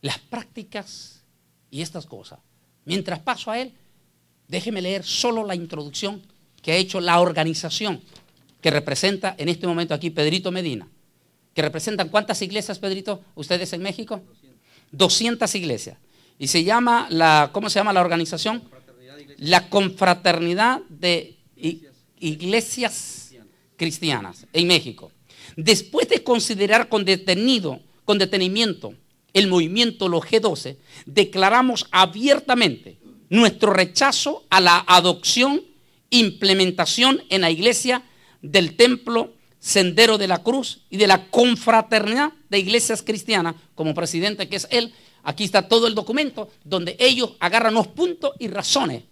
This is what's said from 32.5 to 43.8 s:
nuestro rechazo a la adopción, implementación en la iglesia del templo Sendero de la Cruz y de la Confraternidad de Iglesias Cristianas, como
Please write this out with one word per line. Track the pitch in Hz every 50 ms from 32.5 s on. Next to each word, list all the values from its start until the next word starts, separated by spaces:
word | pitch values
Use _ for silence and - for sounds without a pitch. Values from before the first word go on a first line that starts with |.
| 254 240 233 170 123 - - - - _ _ - - - _ _
nuestro | 175 220 233 208 - - - 214 196
rechazo | 185 185 180 180 - 262 277 262 - - 285 311 - - _
a | - 190
la | 185 175 170 175 175
adopción, | - 180 180 170 180 175 175 - - - 240 247 269 285 339 370 - _ _ _ _ _ _ _ _
implementación | - 247 226 202 180 - 202 196 190 196 190 185 180 185 170 - - - 240 262 269 - - -
en | 190 190
la | 185 170
iglesia | 165 156 185 233 240 214 - 254 254 247 254 _ _ _ _ _ _ _ -
del | - 147 196 175 160 -
templo | - 233 247 254 240 - 226 233 226 - - - _ _ _ _ _
Sendero | - - - 202 190 180 165 180 233 233 220 208
de | 202 185
la | 190 196 185
Cruz | 226 247 269 247 - - - _ _
y | - 190
de | 208 196
la | 190 185 185 -
Confraternidad | - 240 240 247 240 - - 226 226 226 220 - 226 214 208 208 226 254 294 302 320 _ _ _
de | 196 202
Iglesias | 190 185 220 233 226 - 226 208
Cristianas, | - - 220 208 - - 220 196 165 170 160 - _ _ _
como | -